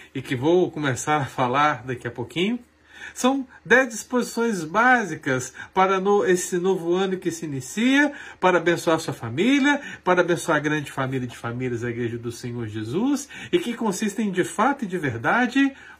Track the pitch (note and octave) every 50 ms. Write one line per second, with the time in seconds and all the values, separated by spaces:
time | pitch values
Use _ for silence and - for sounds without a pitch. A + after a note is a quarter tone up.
0 | - - - C3+ B2+ - C#3+ A#2 C3 D#3+ F3 F#3 F3 - - D#3 D3 C#3 B2 -
1 | - D#3 D3+ D3+ C3+ - - - C3 A#2+ B2 C#3+ D3 D3+ D3 B2 A2+ C3 B2 -
2 | - A#2+ - - A#2 - - D#3+ F3+ G#3+ B3 A#3+ - _ _ _ _ _ - -
3 | - - - - - B3+ C#4 C#4 B3+ - - - - D#3+ A3 B3+ C4+ A#3+ A3+ -
4 | - - B3+ B3 A3 - - A#3 A#3 A#3 G#3+ F3+ D#3 D3+ E3+ G#3+ A#3+ B3+ B3+ A#3+
5 | G#3+ E3+ D#3 - - C#3+ C3 B2+ B2 - - - - - - F#3+ F#3+ F#3+ F#3+ F#3
6 | F#3 G3+ G3+ G#3 - F#3 F3+ F3+ - - F#3 F3 F3 F#3+ F#3 E3 E3 E3+ F3 F#3
7 | G3 F#3+ F#3 F3+ - E3+ D#3 - E3+ D#3 C#3+ C3 C3 - - G3+ A#3 B3+ C4+ C#4+
8 | D4 C#4+ C#4+ - - - - - - F#3 F3+ E3+ D#3+ F3 E3+ - - E3+ D#3+ D#3+
9 | - - C3+ - B2 A2+ A#2 C#3+ G3+ B3+ C#4 C#4+ C4 D4 C#4+ - - - - -
10 | - F#3 F3+ F3 E3+ E3+ F3 - - - D#3 D3 C#3+ D3+ D3+ D3+ C#3+ - - C#3+
11 | C3+ C3 C3+ C3 B2 B2 - - - A#2 A#2 B2 B2+ B2+ A#2+ A2 A#2+ A#2+ A2+ A#2
12 | B2 A2 A#2 A#2+ A#2 A#2+ A#2 - - B2 A#2+ A#2+ A2+ G#2 G#2 A2 G#2+ A2+ C3 F#3
13 | A#3+ C#4 D4 B3 - - - - - - - F3 - A#3+ A#3 - A#3 G#3+ F#3 -
14 | A3+ G3+ - - A3 G3+ F3 F3+ E3 - - - G#3+ C4+ C#4 - A#3 F3+ F#3 E3+
15 | D3+ C3+ A2+ A2+ A2+ D#3 G3 A#3 B3 A#3 - C4+ C#4 C4+ C4+ - - - -